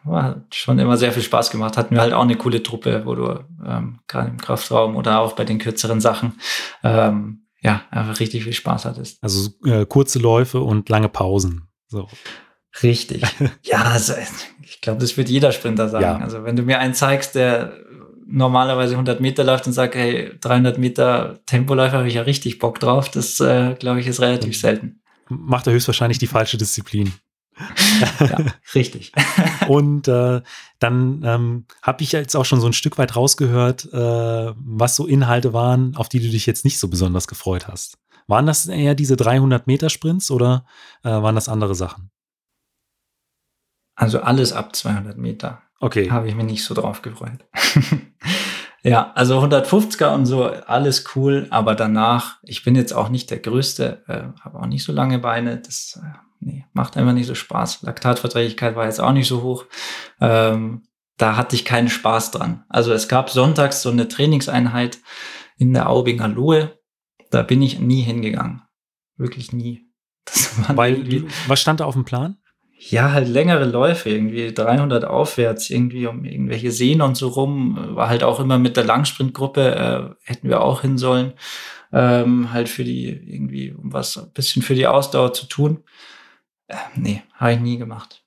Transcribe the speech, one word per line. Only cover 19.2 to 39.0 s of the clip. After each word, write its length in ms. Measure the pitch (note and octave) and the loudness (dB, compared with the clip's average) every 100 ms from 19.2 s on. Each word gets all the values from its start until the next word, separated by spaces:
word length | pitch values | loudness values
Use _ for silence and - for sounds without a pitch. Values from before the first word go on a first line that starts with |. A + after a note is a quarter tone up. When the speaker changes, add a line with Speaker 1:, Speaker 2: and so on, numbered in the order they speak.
Speaker 1:
Meter 240 | C3 C3+ | -2 2
läuft 220 | C3 C3 C3 | 2 2 0
und 80 | |
sagt, 200 | B2 B2 | 0 0
„Hey, 380 | B2+ A#2+ B2 - - | 0 -2 -2 -6 -8
dreihundert 380 | B2+ B2 B2+ B2 | 0 4 4 2
Meter 640 | B2+ B2 B2 A#2+ - - | -2 2 2 2 -2 -10
Tempoläufer, 540 | - B2 C3+ C3+ C3 C3+ | -2 0 2 2 2 2
habe 100 | B2 | 0
ich 60 | |
ja 80 | A#2 | -2
richtig 360 | A#2+ C#3 A#2+ - | -2 -2 -4 -2
Bock 220 | A#2 - | -4 0
drauf“, 300 | A#2+ C3+ C#3 | 2 2 0
das, 280 | C#3 B2 - | -4 -4 0
äh, 380 | C3+ B2 B2 B2+ | 2 2 2 -2
glaub 200 | B2+ B2 | -2 -2
ich, 80 | B2 | -2
ist 120 | B2 | 0
relativ 380 | B2 B2 A2 A2 | 0 0 -2 0
Speaker 2:
Mhm. 40 | |
Speaker 1:
selten. 420 | A2+ G#2+ - - _ _ _ | 0 0 -6 -14 _ _ _
Speaker 2:
Macht 380 | C3+ D#3+ B2 B2 | -10 -2 0 2
er 80 | |
höchstwahrscheinlich 440 | A#2+ B2 A#2 A#2+ A#2 | 2 2 0 0 0
die 80 | A#2 | 0
falsche 300 | A2+ A2 A2 | 0 0 -2
Disziplin. 560 | G#2+ - - G#2 G2+ F#2 _ _ _ | -4 -4 -4 -2 -2 -6 _ _ _
Speaker 1:
<laughs> 680 | - F#3+ - G3+ G#3+ - - | -16 -10 0 2 4 2 2
Ja, 180 | C#3 - D3+ - - | 2 2 -2 -4 -2
richtig. 380 | C3+ B2 - - - - - | 0 0 -6 -6 -2 0 2
<laughs> 280 | E3+ - F3 | 2 0 4
Speaker 2:
Und, 400 | C#3+ D3 D3 C#3 | 4 4 2 2
äh, 320 | B2 B2 B2 B2 - - _ | 2 2 0 -4 -20 -20 _
dann, 440 | A#2+ B2 B2+ C#3+ | 0 2 0 0
ähm, 440 | C3 A#2 A#2+ A#2+ A#2 _ | 0 0 0 -4 -10 _
hab 180 | - B2+ | -4 -2
ich 120 | D3 | -2
jetzt 220 | D#3 C#3 | -2 0
auch 120 | D3+ C3 | 0 4
schon 160 | C3 | 4
so 40 | A#2 | 4
ein 60 | |
Stück 240 | A2+ D3+ - | 2 -2 0
weit 180 | C3 | -2
rausgehört, 800 | A#2+ C3 - C3+ A#2+ B2 B2+ - | 2 2 2 2 4 2 0 -6
äh, 600 | C3 A#2+ A#2 A#2 A2+ A2+ A2+ | -2 0 0 -2 -2 -4 -8
was 400 | C3 A2 A#2+ - | -8 0 0 0
so 100 | E3+ | 2
Inhalte 460 | C#3 B2 A#2+ B2 | 2 4 2 2
waren, 420 | A2+ A#2+ B2+ B2+ | 2 2 2 2
auf 140 | C#3+ - | -2 -2
die 120 | B2 | 0
du 80 | A#2 | 0
dich 160 | A2+ - | 0 0
jetzt 180 | - | 0
nicht 140 | C3+ - | -2 -2
so 100 | F#2+ | -4
besonders 400 | F2 F#2 F2+ - | 0 0 0 -4
gefreut 400 | - - F2+ - | -8 -4 -4 -6
hast. 300 | - - - _ _ - | -14 -16 -18 _ _ 0
Waren 200 | G#2+ D3+ | 2 4
das 200 | D3+ E3+ | 0 -2
eher 280 | F3 C#3+ | 0 0
diese 220 | C#3+ | 2